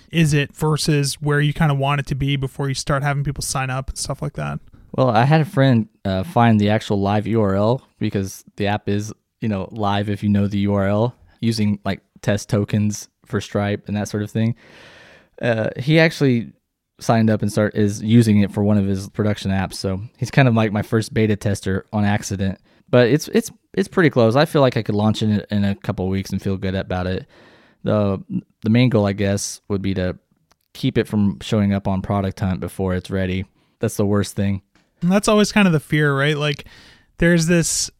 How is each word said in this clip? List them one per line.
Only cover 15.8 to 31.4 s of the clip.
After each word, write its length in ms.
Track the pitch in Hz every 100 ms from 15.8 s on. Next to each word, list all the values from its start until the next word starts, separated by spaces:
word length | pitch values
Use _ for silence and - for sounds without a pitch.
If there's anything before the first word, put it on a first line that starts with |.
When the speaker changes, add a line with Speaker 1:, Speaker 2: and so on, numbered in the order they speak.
| 123 160
Speaker 2:
actually 520 | 160 - 143 120 101 - _ _ _ _
signed 320 | - 113 110
up 100 | 107
and 100 | 104
start, 240 | 110 104
is 280 | - 104 101
using 380 | 107 117 113 104
it 100 | 98
for 120 | 107
one 120 | 104 104
of 100 | 98
his 220 | 98 98
production 420 | - 104 101 98
apps. 240 | 95 92
So 280 | - 98 95 107 -
he's 120 | 117
kind 180 | - 131
of, 60 |
like, 180 | 113 110
my 100 | 104
first 320 | - 113 104
beta 220 | 120 107 104
tester 500 | 107 98 - 95 -
on 120 | 107
accident, 540 | 101 104 - 98 98 95 _ _ _
but 180 | 123 120
it's, 200 | 147 -
it's, 220 | - - - _
it's 160 | - 196
pretty 220 | - 160
close. 240 | 131 113
I 100 | 123
feel 160 | 160 160
like 160 | 131 123
I 60 |
could 140 | 107 104
launch 260 | 107 107
in, 200 | 110 104 -
in 140 | 104
a 120 | 101 98
couple 280 | - 98
of 60 | 92
weeks 200 | 95 95
and 120 | 98
feel 140 | 98 95
good 180 | 98
about 320 | 95 - 90 90
it. 200 | 92 - _ - _ _ _
The, 380 | - 107 101 95 - 120 - _
the 80 | 110
main 200 | 117 127
goal, 160 | 113 101
I 60 |
guess, 480 | 98 98 101 - - -
would 120 | 101
be 140 | 98
to 240 | 95 90 - _ _ _ _ _
keep 240 | - 131 120
it 80 | 110
from 320 | 107 101 -